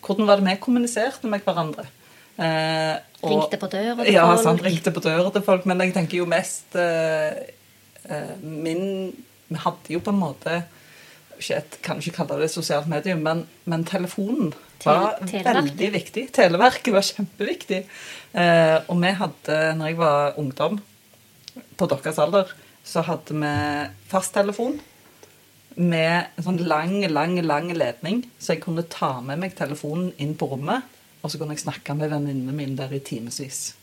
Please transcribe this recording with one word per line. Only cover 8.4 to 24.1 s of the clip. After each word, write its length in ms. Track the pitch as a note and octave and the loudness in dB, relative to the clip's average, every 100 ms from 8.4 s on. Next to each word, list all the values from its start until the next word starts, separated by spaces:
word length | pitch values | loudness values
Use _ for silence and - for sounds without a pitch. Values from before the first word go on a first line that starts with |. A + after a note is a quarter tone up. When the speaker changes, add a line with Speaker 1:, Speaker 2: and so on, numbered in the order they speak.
Speaker 1:
min, 720 | D3+ D#3 E3 E3+ G3 F#3+ F#3 - - _ _ | -10 -6 -4 -2 -2 -4 -6 -10 -20 _ _
vi 80 | E3 | -4
hadde 340 | F3 - - | -4 -6 -6
jo 100 | E3 | -4
på 120 | G3+ | 0
en 80 | G3+ | 0
måte, 440 | D#3+ C3+ E3 E3+ E3+ - - - - - _ - | 0 -4 -4 -4 -6 -16 -20 -20 -20 -20 _ -14
ikke 160 | - D3+ | -4 -4
et, 200 | - - | -6 -12
kan 160 | - D3+ | -8 -6
ikke 140 | E3 E3+ | -6 -6
kalle 260 | D3 C#3+ | -4 -2
det 100 | D#3 | -2
sosialt 360 | E3+ D#3+ D3 D3+ | -2 -2 -2 -2
medium, 340 | D3 G3 E3+ | -4 -2 -2
men, 220 | D3+ E3 D#3+ - - | 0 -2 -6 -12 -4
men 180 | E3 | -4
telefonen 720 | E3 F#3 F3+ - G3 C#4 E3+ - - - | -2 -4 -4 -4 -2 0 -2 -4 -20 -4
Speaker 2:
Tele-, 200 | - D#3+ | 2 4
Speaker 1:
var 160 | G#3 - | 2 0
Speaker 2:
televerket. 360 | F#3 G#3 F#3 B3 | -4 0 2 4
Speaker 1:
veldig 340 | C#3 D#3 G#3+ | 2 0 0
viktig. 400 | G#3 - A3 C4 | 0 -4 -8 -2
Televerket 640 | - F#3+ E3+ B3 - - | 4 6 8 6 4 2
var 80 | G3+ | 2
kjempeviktig. 800 | D4 - G3+ - G#3 E4+ - F#3+ - - - - - | 2 -4 -8 -4 -4 -4 -4 -4 -4 -16 -16 -18 -8
Eh, 440 | - F3 E3 D#3+ D#3+ - | 2 6 8 8 4 2
og 120 | F3 | 2
vi 100 | F3 | 2
hadde, 460 | F#3+ F#3 - - D#3 D#3+ D#3+ | 0 -4 -6 -2 2 2 0
når 100 | D#3 | -2
jeg 100 | E3 | 2
var 360 | D#3+ C#3+ C#3+ D3+ | 4 4 2 0
ungdom, 440 | C#3+ - D#3 G#3 - _ _ - _ _ - - - - | -6 0 0 -2 -8 _ _ -20 _ _ -20 -20 -20 -4
på 100 | E3+ | 0
deres 320 | C#3 D#3+ D3+ | 0 -2 0
alder, 320 | G3 G3+ F#3+ - - - | 4 4 0 -8 -20 -20
så 200 | - E3+ | -4 -4
hadde 320 | D#3+ D#3 - | -2 -4 -4
vi 200 | D#3 D3 D3 D3 D3 D3 - | -4 -2 0 -2 -4 -6 -12
fasttelefon 680 | - | -2